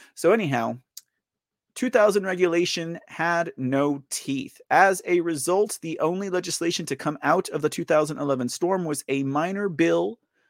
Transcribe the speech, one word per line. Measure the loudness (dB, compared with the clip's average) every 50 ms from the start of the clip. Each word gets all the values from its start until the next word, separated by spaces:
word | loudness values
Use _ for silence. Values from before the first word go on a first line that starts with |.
| -20 -20 _
So | 0 2 4 4
anyhow, | 4 2 0 0 0 0 -2 -4 -8 -12 _ _ -20 -20 _ _ _ _ _ _ _ _ _ _ _ _ _ -8
two | -6 -2 2
thousand | 4 6 6 6 4 2 0
regulation | -2 0 2 2 2 4 2 0 0 -2 -4 -6 -6 -8 -12 -14 -12
had | -8 -4 -2 0 0 0 -2 -2 -4 -6
no | -4 0 0 2 2 0 0 -2 -6 -8
teeth. | -10 -8 -6 -4 -4 -4 -6 -8 -12 -14 -4 0
As | 4 4 6 6 4 2 0
a | 0 0 0
result, | 2 0 -2 -2 -2 0 2 2 2 0 -2 -8 -8
the | -8 -4 -2
only | -2 0 0 -2 -4 -2
legislation | -2 -2 -2 -4 -4 -4 -2 -2 -2 -2 -4
to | -6 -6
come | -4 -4 -4 -4 -2 0
out | 0 2 0 0 -2
of | -2 -2
the | -2 -2
two | -2 -2 0
thousand | 2 4 4 2 2 -2 -4
eleven | -2 -2 0 0 -2 -4
storm | -4 -2 -2 0 0 0 -2
was | -2 -4 -6 -4 -4
a | -2 -2 -2
minor | -2 0 0 -2 -2 -2 -2 -4 -2
bill | 0 2 2 4 4 2 0 -2 -4 -8 _ _ _ _ _